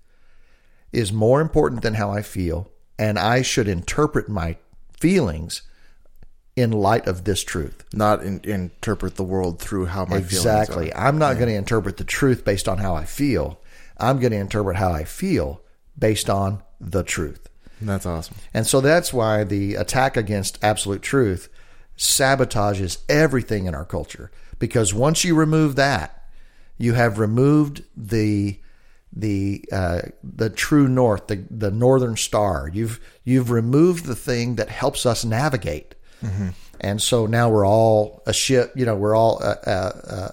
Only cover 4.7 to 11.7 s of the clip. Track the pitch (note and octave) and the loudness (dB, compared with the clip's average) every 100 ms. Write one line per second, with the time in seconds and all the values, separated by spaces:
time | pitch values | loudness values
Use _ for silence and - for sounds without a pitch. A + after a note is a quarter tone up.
4.7 | - - - E3 F#3+ A2 D#2 E2 - - | -20 -20 -2 2 2 2 -4 -8 -10 -14
5.7 | - - - - - - - _ - A#2+ | -20 -20 -20 -20 -20 -20 -20 _ 0 0
6.7 | G#2+ G2 A#2 - F2+ F2+ F#2 - F2+ C#2 | 2 2 2 0 -2 -2 -2 -4 -6 -6
7.7 | - - G#2 G#2+ G#2 F2 F#2 - G2+ F2+ | -10 -8 0 2 2 0 -6 -4 -4 -6
8.7 | - - G2 F#2 - F#2 F#2+ F2+ D#2+ - | -6 -4 -2 -4 -4 -2 -2 -2 -4 -6
9.7 | G2 F#2 F#2+ F2+ G2 F2+ F#2+ A2+ G#2+ G#2+ | -4 -2 -4 -2 -2 0 0 2 2 2
10.7 | - D#2+ - B2 D3+ D3 A#2+ A#2+ G#2 F#2+ | -2 -4 -2 0 2 2 2 0 0 0